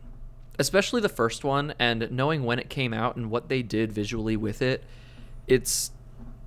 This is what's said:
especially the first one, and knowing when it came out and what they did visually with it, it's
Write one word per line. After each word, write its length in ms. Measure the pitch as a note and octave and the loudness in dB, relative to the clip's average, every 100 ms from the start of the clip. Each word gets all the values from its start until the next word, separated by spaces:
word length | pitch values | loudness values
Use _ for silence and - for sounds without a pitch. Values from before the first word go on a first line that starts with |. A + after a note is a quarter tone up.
| - - - - - - | -16 -14 -14 -14 -4 0
especially 420 | C#3 F#3+ G3 B3 | 4 4 4 2
the 80 | G#3 | 2
first 340 | - A#2 - | 2 0 2
one, 300 | C#3+ C#3 D3 C3+ | 0 0 0 0
and 320 | A#2+ A#2 A2+ | 2 2 0
knowing 320 | B2 C#3 D#3+ | 2 2 2
when 140 | A#2+ A#2+ | 2 0
it 100 | B2 | -2
came 240 | C#3 B2 | -2 -2
out 220 | A2+ A#2+ A#2+ | 0 -2 -2
and 140 | A2+ | -2
what 180 | A#2+ - | -2 0
they 140 | C3+ | -2
did 300 | A2+ G#2+ A2 | 0 2 2
visually 440 | G#2+ G#2 A#2 A2 A2 | 0 -2 0 0 2
with 260 | G#2+ G#2+ | 0 0
it, 220 | B2+ C3 - - - - - - - | 0 0 -4 -18 -18 -18 -16 -8 4
it's 420 | B2+ - - - - - - - - | 4 6 -2 -2 -8 -18 -16 -14 -14